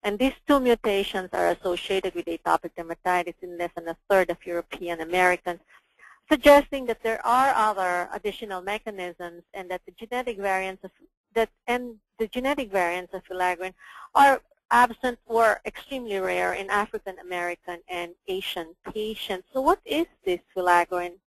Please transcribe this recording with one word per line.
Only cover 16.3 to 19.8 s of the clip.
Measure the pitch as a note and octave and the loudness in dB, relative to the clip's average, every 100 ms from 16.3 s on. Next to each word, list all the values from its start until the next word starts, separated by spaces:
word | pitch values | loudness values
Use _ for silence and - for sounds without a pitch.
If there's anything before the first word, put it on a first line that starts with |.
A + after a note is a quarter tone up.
| F3+ F3+ | 0 -2
in | F#3 G3 | -4 -2
African | G3+ G#3 G#3+ - F#3 | -2 -2 -6 -10 -14
American | F3+ F3+ F3 F3 - F3 _ | -8 -6 -6 -8 -12 -14 _
and | F3+ E3+ F3 - | -10 -10 -12 -8
Asian | F#3+ G3 - E3 F3+ - | -6 -6 -8 -10 -14 -12
patients. | G#3+ G#3+ A3 - F#3 - | -8 -6 -8 -8 -8 -6
So | C4 | 0
what | C4+ G4 | 2 2